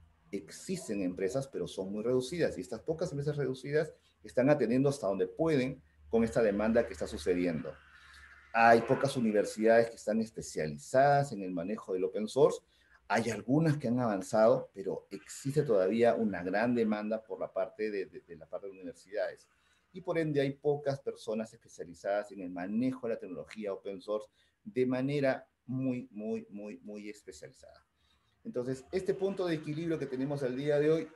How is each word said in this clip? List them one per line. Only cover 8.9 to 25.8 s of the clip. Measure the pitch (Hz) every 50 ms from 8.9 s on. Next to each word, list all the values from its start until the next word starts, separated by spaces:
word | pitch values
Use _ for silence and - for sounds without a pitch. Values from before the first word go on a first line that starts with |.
| 131 - - 131 -
universidades | 131 113 110 104 104 - - - 107 107 110 117 117 113 -
que | -
están | - - 107 110 113
especializadas | 110 113 - 87 80 - - 90 78 78 73 71 - - - 131 139 143 143 143 139 139
en | 107 101
el | 95 92
manejo | 90 87 85 101 110 110 - - 95
del | 90
open | 92 - - 101 107
source. | 107 - 131 151 170 - - _ _ _ _ _ _ _ _ _ -
Hay | 101 113 110 -
algunas | - 104 - 120 135 156 165 156 143
que | 147 - 113
han | 120 127
avanzado, | 123 113 101 92 90 - 113 107 110 117 127 - - -
pero | - 98 95 92 76 - - -
existe | - - - - - - - 139 135 151
todavía | 143 143 107 95 92 95 110 117 117 117 -
una | - 113 104 92 85 87
gran | 92 92 104 117 123 120
demanda | 117 113 107 107 107 107 107 110 110 -
por | - 95 -
la | 82 -
parte | - 95 95 92 - - 107 107
de, | 104 98 90
de, | 80 82 78
de | _ - 82
la | 78 80
parte | - 90 87 98
de | 98
universidades. | 95 92 92 85 82 - - 92 101 104 92 85 - - - _ _ _ _ _ _ _ _ _
Y | - 185
por | - 185 160
ende | 165 160 156 143 143
hay | 139 139
pocas | 139 - - 147 143 147 - 139 131 -
personas | - 117 - - - 113 110 113 110 -
especializadas | - - _ - - 98 82 85 85 - - 98 101 104 104 -
en | 98 98
el | 90 90
manejo | 90 87 90 101 107 113 127 131 127 - 123 117
de | 110
la | -
tecnología | 104 92 85 73 73 - - 107 104 98
open | 95 - - 101 98 90
source | - 104 104 107 - - _ _ _ _ _ _
de | - 107 101 127 127
manera | 127 127 127 131 139 147 147 135 131 123 - - _ _ _ _
muy, | - 127 131